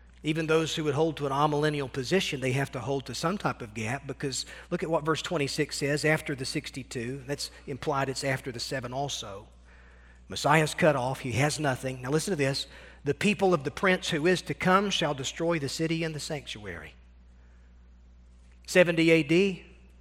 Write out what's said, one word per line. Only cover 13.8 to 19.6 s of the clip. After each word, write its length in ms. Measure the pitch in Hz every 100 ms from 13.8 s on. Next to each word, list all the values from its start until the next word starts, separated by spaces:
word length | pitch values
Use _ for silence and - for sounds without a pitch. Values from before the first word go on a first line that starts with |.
| 196 185 -
who 160 | 165 160
is 160 | 180
to 120 | -
come 360 | 147 175 185 202
shall 240 | - 151
destroy 440 | 143 131 - 165 170
the 120 | 135
city 340 | - 160 165
and 100 | 165
the 60 | 156
sanctuary." 760 | - 151 123 110 101 82 73 - - - - - - - - - - - - - - - - - -
Seventy 440 | 185 170 165 165
A 120 | 165
D, 420 | 143 165 196 170